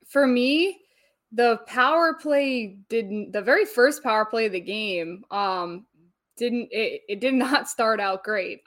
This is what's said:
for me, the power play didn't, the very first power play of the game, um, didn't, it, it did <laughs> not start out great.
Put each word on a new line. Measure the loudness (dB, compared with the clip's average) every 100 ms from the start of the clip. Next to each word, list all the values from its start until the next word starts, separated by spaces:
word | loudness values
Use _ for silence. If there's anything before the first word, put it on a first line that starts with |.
| -4
for | 2 4
me, | 4 2 2 0 -4 _ _ _ _ _
the | 0 2 2 -2
power | 2 4 4 2
play | 0 0 0 2 -2 -4 -10 -6
didn't, | -4 -4 -6 -6
the | -4
very | 2 2 2
first | 4 4 4
power | 0 0 0
play | 0 -2
of |
the | -2
game, | -6 -6 -4 -4 -6 -10 -8
um, | -4 -2 -2 -4 -8 -14 _ _ _ _ -6
didn't, | -4 -2 -4
it, | -4 -4 -6 -8
it | -4
did | 0
<laughs> |
not | 0 2 0 -2
start | -2 0 0
out | -2 -4
great. | -4 -4 -4 -8